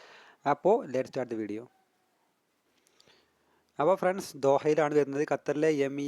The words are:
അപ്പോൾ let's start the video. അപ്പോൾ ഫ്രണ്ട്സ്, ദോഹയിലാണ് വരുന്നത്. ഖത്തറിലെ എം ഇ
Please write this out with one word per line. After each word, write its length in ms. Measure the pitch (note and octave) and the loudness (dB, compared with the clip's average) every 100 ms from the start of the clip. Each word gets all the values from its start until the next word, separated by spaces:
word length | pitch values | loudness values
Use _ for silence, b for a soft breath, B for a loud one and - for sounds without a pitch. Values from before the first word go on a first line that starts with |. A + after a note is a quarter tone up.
| B B B B C#3 | B B B B -2
അപ്പോൾ 360 | C#3+ F3 A#3 F#3+ | 2 4 2 2
let's 240 | B2+ B2 | -4 -4
start 180 | C#3 B2 | -6 -6
the 60 | A2+ | -6
video. 200 | G#2+ G#2 B2 _ _ _ _ _ _ _ _ _ _ _ b b b b b b b b b - | -6 -8 -12 _ _ _ _ _ _ _ _ _ _ _ b b b b b b b b b -2
അപ്പോൾ 160 | D3+ F#3+ | 0 2
ഫ്രണ്ട്സ്, 400 | F3+ F#3+ F3 C#3+ | 0 -2 -8 -2
ദോഹയിലാണ് 580 | C3+ C#3 D3+ D#3 D3 | 2 2 2 2 2
വരുന്നത്. 300 | D3 C#3 C#3 D3+ | 2 0 0 -2
ഖത്തറിലെ 360 | C#3 - D3 D#3 D3+ C#3 | -2 -2 0 0 2 0
എം 120 | |
ഇ 60 | C#3 | -2